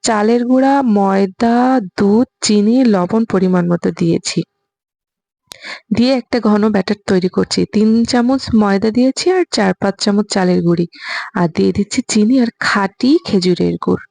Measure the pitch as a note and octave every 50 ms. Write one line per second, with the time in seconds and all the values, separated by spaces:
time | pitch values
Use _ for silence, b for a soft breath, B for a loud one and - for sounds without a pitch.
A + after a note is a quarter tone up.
0 | - - A3+ G#3 G#3 G#3+ A#3 A#3+ A#3+ A#3+ B3+ C4 C4 C4+ C#4 C#4 C#4 A#3+ G#3 G3+
1 | G3 G3 G3 G3 G3 F#3+ F#3+ _ - A#3 A#3 A#3+ B3 C4 C4 C4 G3+ F3+ _ -
2 | G#3 G3 G3+ A3+ B3+ _ _ _ - - G#3 G#3 G3+ G#3+ A#3+ C4 C4+ A#3+ G#3 F#3
3 | F3 F3+ - A3+ A3+ - - A3 F#3+ F#3 F#3 F3+ F3 F3 E3+ E3+ - - E3 -
4 | F3+ E3 E3 - - - - E3+ E3 _ _ _ _ _ _ _ _ _ _ _
5 | _ _ _ _ _ _ _ _ _ _ B B B B B B B B G3+ G3
6 | A#3+ B3+ C4+ B3 A#3+ _ - A#3+ G#3+ A3 G#3 G#3 G#3 A3 G#3 G3 - - G#3 -
7 | _ - G3+ F#3 F3 F#3 - - F#3 - - - F3+ - - G#3 G#3+ A3 A3 A#3
8 | A#3 - - B3 A#3 A#3+ C4+ C4+ - - - A3 G#3+ G3+ G3 G3 G3 A3 G#3+ A#3+
9 | B3 C4 C4 - - F4+ F#4 F#4 F4 _ - - G#3 F#3+ F#3 _ - G3 G3 -
10 | - G#3+ G3+ G#3 G#3 G#3 - G3+ F#3 F3+ F3+ F3+ E3+ E3+ F3 E3+ F3 E3+ B B
11 | B B B B B B B - F3+ E3 D#3+ - F#3+ G3 F3+ G#3 G3+ - - -
12 | - - - A3 G#3 G#3+ C4 C4+ A#3+ A3+ - _ - - - A3 G3 F#3+ _ _
13 | - B3+ D4 F4+ - - - G3 F3 F#3 F3+ - F3+ F3 E3+ E3+ - - F#3 -
14 | - _